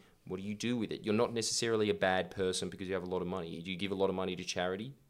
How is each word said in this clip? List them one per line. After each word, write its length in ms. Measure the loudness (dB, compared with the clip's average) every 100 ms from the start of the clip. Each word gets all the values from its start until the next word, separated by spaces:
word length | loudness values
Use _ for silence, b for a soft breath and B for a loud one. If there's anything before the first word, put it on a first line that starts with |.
| B B -8
what 100 | -6
do 40 | -4
you 80 |
do 220 | -4 -2 0
with 160 | -2
it? 80 | -2
You're 120 | 0
not 180 | 2 2
necessarily 580 | 2 0 0 2 4 4
a 40 |
bad 360 | 4 4 4 2
person 380 | 0 0 0 -2
because 180 | -4 -4
you 80 |
have 80 | -2
a 40 | 0
lot 120 | -2
of 40 | -2
money. 320 | -4 -6 -8
Do 60 | -6
you 60 | -4
give 140 | -2
a 40 | 2
lot 120 | 2
of 40 |
money 220 | 2 -2 -4
to 80 |
charity? 480 | -4 -2 0 -2 -6 -12 _